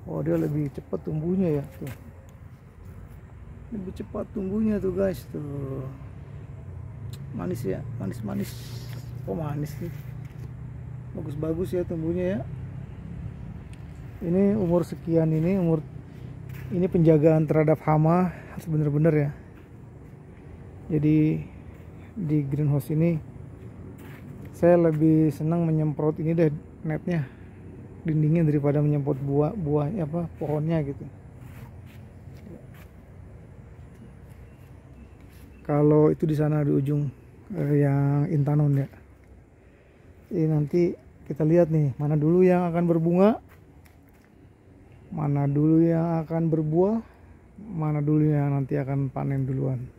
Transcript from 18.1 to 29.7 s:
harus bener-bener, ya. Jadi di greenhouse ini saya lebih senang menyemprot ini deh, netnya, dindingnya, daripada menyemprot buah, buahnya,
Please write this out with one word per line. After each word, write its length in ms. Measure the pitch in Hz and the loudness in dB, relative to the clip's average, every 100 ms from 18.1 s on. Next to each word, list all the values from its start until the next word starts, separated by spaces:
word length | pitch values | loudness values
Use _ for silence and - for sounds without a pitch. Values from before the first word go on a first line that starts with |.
| 175 180 160 - | 4 2 -2 -12
harus 160 | - - | -12 -4
bener-bener, 480 | 156 147 143 160 151 | 0 2 4 4 4
ya. 160 | 143 - - - - - - - - - - - - - - - - 156 | 2 -4 -16 -20 -20 -20 -20 -20 -20 -20 -20 -20 -18 -18 -18 -18 -2 2
Jadi 480 | 151 156 156 160 151 - - - - - - | 4 6 4 2 -4 -14 -18 -18 -18 -18 -16
di 260 | - 165 151 | -8 0 0
greenhouse 480 | 139 139 147 143 - | 0 0 2 2 0
ini 400 | 156 165 165 - - - - - - - - - - - - - | 2 2 2 -4 -16 -18 -16 -18 -16 -16 -16 -16 -16 -16 -16 -16
saya 240 | - 170 175 | 2 6 8
lebih 560 | 170 156 160 156 156 | 6 4 6 6 4
senang 320 | - 156 170 165 | 2 -2 0 2
menyemprot 560 | 156 156 143 151 156 | 2 0 0 -2 0
ini 100 | 156 170 | 0 4
deh, 160 | 156 151 - - 160 | 2 2 -10 -10 -6
netnya, 400 | 156 - 175 131 - - - - - - - - | -4 -2 -2 -4 -10 -20 -18 -18 -16 -18 -10 -2
dindingnya, 400 | 156 151 165 156 | 2 4 4 4
daripada 340 | 147 143 143 | 4 2 2
menyemprot 380 | 147 147 139 139 | 2 2 0 -2
buah, 340 | 139 139 151 233 | 0 2 2 0
buahnya, 480 | 151 | 0